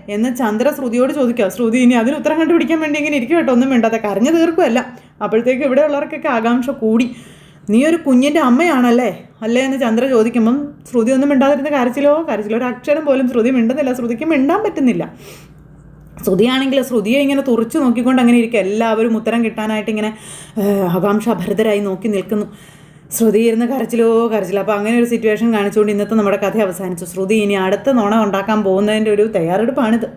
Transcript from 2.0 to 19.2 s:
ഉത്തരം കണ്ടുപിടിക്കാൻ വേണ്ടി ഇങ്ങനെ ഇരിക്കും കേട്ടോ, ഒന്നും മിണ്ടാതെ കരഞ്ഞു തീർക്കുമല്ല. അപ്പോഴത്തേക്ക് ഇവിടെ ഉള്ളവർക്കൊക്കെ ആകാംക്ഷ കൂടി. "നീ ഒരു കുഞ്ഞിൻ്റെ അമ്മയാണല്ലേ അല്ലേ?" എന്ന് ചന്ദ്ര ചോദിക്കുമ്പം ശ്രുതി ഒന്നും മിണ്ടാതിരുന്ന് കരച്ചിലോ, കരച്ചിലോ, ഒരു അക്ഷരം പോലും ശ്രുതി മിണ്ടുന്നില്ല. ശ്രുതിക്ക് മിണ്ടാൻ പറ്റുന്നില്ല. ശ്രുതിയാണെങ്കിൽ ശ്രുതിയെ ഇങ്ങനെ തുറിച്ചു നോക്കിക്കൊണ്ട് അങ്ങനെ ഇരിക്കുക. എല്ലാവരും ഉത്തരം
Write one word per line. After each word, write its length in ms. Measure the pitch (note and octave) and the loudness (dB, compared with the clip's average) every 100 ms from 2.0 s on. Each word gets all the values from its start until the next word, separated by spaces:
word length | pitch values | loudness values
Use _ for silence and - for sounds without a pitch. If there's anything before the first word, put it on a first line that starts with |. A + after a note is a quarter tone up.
| A3+ D4 | 2 0
ഉത്തരം 220 | D4+ D#4 | -2 0
കണ്ടുപിടിക്കാൻ 420 | D#4 E4+ C4+ D#4+ | 2 2 2 0
വേണ്ടി 180 | D#4 D4 | -2 -2
ഇങ്ങനെ 180 | D4 D4 | -2 -2
ഇരിക്കും 200 | A#3 E4+ | 0 0
കേട്ടോ, 160 | C4+ | 2
ഒന്നും 180 | A#3+ C4 | 2 2
മിണ്ടാതെ 260 | B3+ A3 A3+ | 2 2 0
കരഞ്ഞു 340 | G#3 G3 B3+ | -2 0 2
തീർക്കുമല്ല. 500 | E4 E4 E4 D#4 A#3 A#3+ - - - | 2 2 2 2 0 -4 -10 -20 -10
അപ്പോഴത്തേക്ക് 400 | G#3 A3 A#3+ B3+ | -4 -2 0 0
ഇവിടെ 200 | C#4+ C4 | 0 2
ഉള്ളവർക്കൊക്കെ 460 | D4+ C#4+ D4 D#4 D#4 | 2 0 -4 -6 -4
ആകാംക്ഷ 420 | A#3+ A3+ B3 B3 | -2 0 0 -2
കൂടി. 360 | - A3 A3+ A3+ - - - - - - | -2 0 0 0 -6 -20 -20 -20 -14 -2
"നീ 140 | G#3+ D4 | 2 2
ഒരു 100 | E4 | 2
കുഞ്ഞിൻ്റെ 440 | C#4+ B3 C#4 D#4+ | 2 2 4 2
അമ്മയാണല്ലേ 680 | C4+ B3 F4 C4+ B3 A#3+ B3 E3 - - | 2 2 2 2 2 2 0 -4 -12 -10
അല്ലേ?" 200 | A3 A#3+ | -2 0
എന്ന് 160 | C4 C4 | 0 -2
ചന്ദ്ര 280 | B3 A3 C4+ | 0 0 2
ചോദിക്കുമ്പം 500 | A#3+ A3 A#3+ A3 C4+ C#4+ - - | 2 2 2 2 0 -4 -12 -6
ശ്രുതി 220 | B3 A3 | -2 0
ഒന്നും 160 | C4 C#4+ | 2 2
മിണ്ടാതിരുന്ന് 420 | C#4 C4+ C#4+ C#4 | 2 2 2 0
കരച്ചിലോ, 560 | C#4+ B3 B3 C#4+ D4+ D#4 | 0 -2 0 2 2 0
കരച്ചിലോ, 280 | G#3+ G#3 A3 | -4 -4 -4
ഒരു 60 | B3+ | -4
അക്ഷരം 400 | A#3+ - D4 D4 | -4 -2 -2 2
പോലും 240 | C4 B3+ | 2 2
ശ്രുതി 220 | B3 A#3 | 2 2
മിണ്ടുന്നില്ല. 420 | C4 A3+ C4+ C4 | 2 0 0 -2
ശ്രുതിക്ക് 320 | B3+ A#3 A#3 D#4 | -2 -4 -4 0
മിണ്ടാൻ 380 | D4+ C#4 F#4+ | 0 2 0
പറ്റുന്നില്ല. 420 | G#4+ D#4+ B3+ F3+ D3+ - - - - - - - - - - - | -2 0 0 0 -4 -10 -20 -20 -20 -20 -20 -20 -20 -20 -20 -10
ശ്രുതിയാണെങ്കിൽ 600 | - F3+ A#3 C4 C4+ C4+ | -2 2 2 0 0 -2
ശ്രുതിയെ 380 | B3 B3 G3 C4+ | -2 -2 0 0
ഇങ്ങനെ 220 | C#4 C#4 | 0 0
തുറിച്ചു 360 | C4+ A3+ A3+ D#4+ | 0 0 0 0
നോക്കിക്കൊണ്ട് 440 | C4 A#3 B3 C4 | 0 0 2 2
അങ്ങനെ 160 | A#3+ A#3+ | 4 4
ഇരിക്കുക. 220 | A3+ A#3 | 2 0
എല്ലാവരും 560 | F#3 G#3 A3+ A3 A#3 | 0 0 0 0 0
ഉത്തരം 280 | A3 | 0